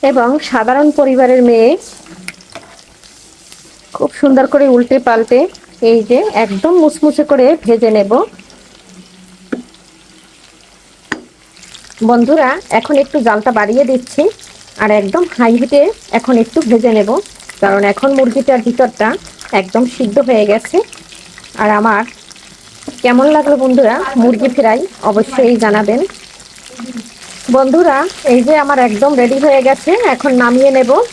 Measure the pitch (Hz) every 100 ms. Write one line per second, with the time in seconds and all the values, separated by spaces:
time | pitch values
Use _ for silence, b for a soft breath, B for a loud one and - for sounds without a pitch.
0 | 277 254 233 294 - 254 220 254 302 285
1 | 269 254 254 254 240 226 226 339 - -
2 | - 180 185 - - - - - - _
3 | - - - - - - - - - -
4 | - - 285 269 262 285 277 247 240 262
5 | 254 226 226 247 349 - - - 226 226
6 | 214 247 415 - 220 196 311 359 302 302
7 | 302 294 302 277 254 320 208 226 226 214
8 | 196 233 440 - - - - - - -
9 | - - 185 185 185 - - - _ _
10 | _ - _ _ - _ _ _ _ _
11 | - - - _ _ - - - - -
12 | 226 240 233 311 262 311 - 226 - 285
13 | 277 302 233 214 233 226 208 240 269 254
14 | 247 - 339 - - - - - 214 208
15 | 202 311 349 - 233 233 262 285 320 453
16 | - 233 233 247 226 - 262 226 233 220
17 | 202 277 - - - - 196 196 202 202
18 | 269 277 262 240 269 254 226 240 247 -
19 | 220 359 - - - 214 185 226 247 -
20 | 240 208 254 226 208 214 - 349 466 -
21 | - - - - - - 208 208 226 208
22 | 233 - - - - - - - - -
23 | 247 247 277 302 285 285 262 254 240 262
24 | 277 269 233 233 254 247 233 233 370 -
25 | 214 208 220 269 240 233 220 208 208 233
26 | 381 - - - - - - - 240 240
27 | - - - - - 247 262 302 349 269
28 | 339 - 285 247 247 302 285 285 247 208
29 | 277 277 240 269 294 269 254 269 - 403
30 | 440 254 285 247 240 247 277 269 240 294
31 | 480